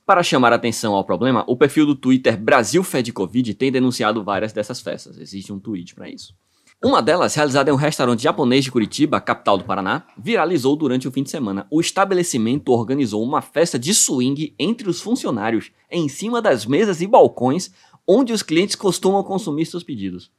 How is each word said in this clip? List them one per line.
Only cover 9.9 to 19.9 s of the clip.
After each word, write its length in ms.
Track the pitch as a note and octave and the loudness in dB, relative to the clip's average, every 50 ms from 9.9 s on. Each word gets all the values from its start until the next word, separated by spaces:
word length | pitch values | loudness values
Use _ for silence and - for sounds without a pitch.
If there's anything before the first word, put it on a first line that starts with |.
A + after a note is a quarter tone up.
| A#2 D#3+ - _ _ | -4 -4 -6 _ _
viralizou 580 | - G#2+ F#3 A#3 F#3+ B2 D3 F#3 D3 A#2+ C3+ D3 | -10 -6 -2 0 0 0 0 0 0 0 0 0
durante 320 | D3+ D#3+ C3 B2 B2+ B2+ | 0 0 0 -2 -2 -4
o 40 | C#3 | -4
fim 120 | B2+ C3+ C3+ | -4 -6 -6
de 60 | - | -6
semana. 340 | - E3 B2+ G2+ G2 G2 - - | -6 -6 -6 -4 -6 -6 -6 -2
O 80 | D3 D#3+ | 0 0
estabelecimento 960 | E3 - - F#3+ G3 G3 F#3+ F3+ F3 F3 - B2 G#2+ A2+ B2+ C#3+ - B2+ B2 | 0 0 0 0 0 2 2 0 0 0 -2 -2 0 0 -2 0 2 2 2
organizou 500 | A2+ A2+ G#2 C3+ D3 C#3 G#2+ G#2 G#2 A2 | 2 2 0 -2 0 0 0 0 -2 -2
uma 180 | B2+ D3+ C3+ | -2 -2 -4
festa 380 | - - - C#3+ E3+ E3+ - C3 | -4 -2 0 0 0 0 0 -2
de 140 | A#2+ D#3+ G#3+ | -2 0 0
swing 600 | - - - D3+ B2+ B2 C3 C#3 C#3+ D#3+ - - - | 2 2 2 0 0 0 0 0 -2 -6 -8 -6 -4
entre 300 | C#3+ F#3 A#3 A#3 G#3+ F#3+ | -2 -2 -2 -2 -4 -4
os 120 | E3+ - | -4 -4
funcionários, 720 | - G3+ B3 - - G#3+ C#3+ G#2+ G2+ A2+ A#2 G#2+ - - _ _ _ - | -2 -4 -2 -2 -2 -2 -4 -2 -2 -2 -2 -2 -4 -6 _ _ _ -8
em 200 | - F3 D#3+ C#3 | -4 -4 -4 -4
cima 320 | C3 - G3 A3 A#3+ A#3 | -6 -6 -6 -4 -4 0
das 240 | A3 G3+ C#3 A2+ G#2+ | 2 2 2 2 0
mesas 360 | A2 C#3 E3 A3+ G#3 F3+ D#3 | 0 2 2 2 2 0 -2
e 60 | F3 | 0
balcões 640 | G3+ A#3+ A3+ D#3 B2+ - - A#2+ B2+ C#3 F#3 F#3 - _ _ _ _ _ _ _ | 4 6 6 6 6 4 0 -2 0 0 -2 -4 -8 _ _ _ _ _ _ _
onde 280 | - F#3 B3 C#4 A#3 A3+ | 2 4 4 4 2 0
os 100 | G3+ - | -4 -2
clientes 320 | - D#3 E3 G3 G3+ - | 0 0 0 0 0 -2
costumam 480 | - - F#3+ E3+ - - F#3+ G3 G3 F#3+ | -2 -2 -2 0 2 2 2 2 2 0
consumir 420 | - F#3+ F#3 - E3 C#3+ D3+ E3 | -2 -4 -4 -4 -4 -4 -4 -4
seus 160 | E3 - F3 | -4 -6 -10
pedidos. 480 | E3+ - | -10 -10